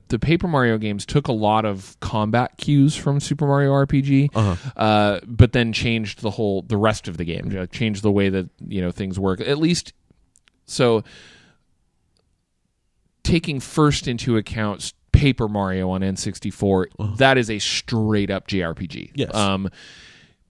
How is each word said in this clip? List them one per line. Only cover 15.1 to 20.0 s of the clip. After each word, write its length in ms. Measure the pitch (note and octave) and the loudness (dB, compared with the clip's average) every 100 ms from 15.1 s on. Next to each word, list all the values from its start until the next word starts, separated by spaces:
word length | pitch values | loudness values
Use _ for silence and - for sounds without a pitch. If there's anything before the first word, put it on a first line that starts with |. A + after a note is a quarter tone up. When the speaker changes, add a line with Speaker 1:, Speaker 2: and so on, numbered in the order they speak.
Speaker 1:
Paper 360 | - C#3 B2 G#2+ | 4 4 0 -2
Mario 420 | G#2 F#2+ F#2 F#2 | -2 -2 -2 -2
on 140 | F#2 | -2
N 120 | F#2+ F#2 | -4 -4
sixty-four, 760 | G#2+ - G#2 - G2+ F#2 F2+ - | -8 -8 -10 -2 2 2 0 -6
Speaker 2:
Uh-huh. 160 | G#2 A#2 | -6 2
Speaker 1:
that 220 | C3+ C3 | 2 4
is 100 | A2+ | 0
a 80 | G#2+ | -4
straight 720 | - - - A2+ G#2+ G#2 G2 | -4 -6 -4 -2 2 0 0
up 160 | F#2+ - | -4 -4
J 140 | F#2+ | -4
R 140 | E2+ E2+ | -2 -6
P 100 | F2+ | -10
G. 240 | - - D3 | -12 -12 -6
Speaker 2:
Yes. 180 | A#2 | -4
Speaker 1:
Um, 360 | G#2+ G2 F#2+ G2 - - - | 0 0 0 -4 -8 -18 -20